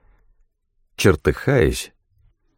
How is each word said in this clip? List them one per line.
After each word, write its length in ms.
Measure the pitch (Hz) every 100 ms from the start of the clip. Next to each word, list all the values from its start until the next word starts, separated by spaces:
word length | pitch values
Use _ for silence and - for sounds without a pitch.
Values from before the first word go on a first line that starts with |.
| _ _ _ _ _ _ _ _ _ -
Чертыхаясь, 1000 | 107 78 - 69 - 135 69 64 - _ _ _ _ _ _